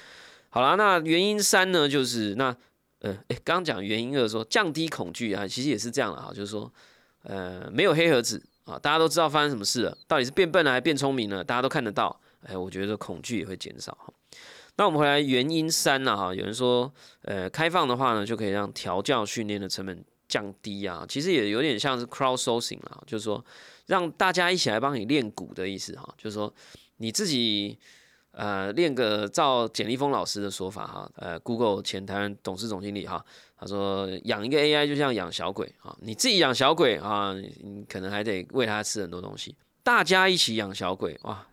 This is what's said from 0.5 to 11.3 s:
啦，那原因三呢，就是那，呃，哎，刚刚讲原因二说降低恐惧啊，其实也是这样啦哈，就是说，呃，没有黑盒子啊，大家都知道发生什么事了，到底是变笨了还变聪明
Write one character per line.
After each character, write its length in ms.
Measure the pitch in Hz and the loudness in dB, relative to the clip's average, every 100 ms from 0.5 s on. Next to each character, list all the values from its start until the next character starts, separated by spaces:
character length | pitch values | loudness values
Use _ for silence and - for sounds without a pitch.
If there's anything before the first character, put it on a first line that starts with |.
| 117 | 2
啦， 140 | 131 185 | 4 6
那 240 | 208 180 | 6 4
原 200 | 160 165 | 4 4
因 220 | 202 208 | 4 2
三 300 | 190 196 185 | 4 4 4
呢， 180 | 180 143 | 4 4
就 160 | 143 127 | 4 2
是 300 | 120 107 101 | 0 0 0
那， 200 | 135 120 _ _ _ _ | 0 -2 _ _ _ _
呃， 120 | 104 95 - | -8 -6 -8
哎， 60 | 120 | -6
刚 120 | - 170 | 0 0
刚 80 | |
讲 200 | 160 104 | 0 -4
原 160 | 98 110 | -2 -2
因 160 | 120 139 | 0 2
二 120 | 113 | 2
说 180 | 110 113 | 0 0
降 260 | 233 185 | 2 2
低 160 | 147 160 | 0 -4
恐 240 | - 90 | -4 -8
惧 220 | - 117 | -6 -4
啊， 140 | 101 98 | -4 -4
其 160 | 127 | -4
实 60 | 143 | -2
也 80 | 107 | -2
是 120 | 117 | -2
这 100 | 127 | -2
样 160 | 110 71 | -2 -4
啦 60 | |
哈， 80 | - | -10
就 140 | 101 101 | -10 -8
是 60 | |
说， 200 | 104 117 - - _ _ _ | -8 -10 -16 -20 _ _ _
呃， 440 | - 98 90 90 - | -10 -8 -8 -10 -4
没 100 | 107 | 2
有 140 | 170 156 | 4 6
黑 160 | 170 | 6
盒 100 | 131 | 4
子 180 | 117 110 - _ - | 2 -4 -10 _ -14
啊， 120 | - | -4
大 140 | 147 | 2
家 80 | 156 | 4
都 100 | 160 | 4
知 100 | 156 | 4
道 80 | 156 | 4
发 140 | 147 | 4
生 80 | 147 | 2
什 80 | 120 | 0
么 80 | 98 | -2
事 160 | 123 | 0
了， 160 | 92 - - | -2 -2 0
到 120 | 151 | 2
底 40 | |
是 60 | 123 | 2
变 200 | 196 175 | 2 4
笨 120 | 180 | 4
了 80 | 147 | 4
还 80 | 127 | 4
变 160 | 165 143 | 2 2
聪 160 | 139 | 2
明 160 | 131 104 | 0 -2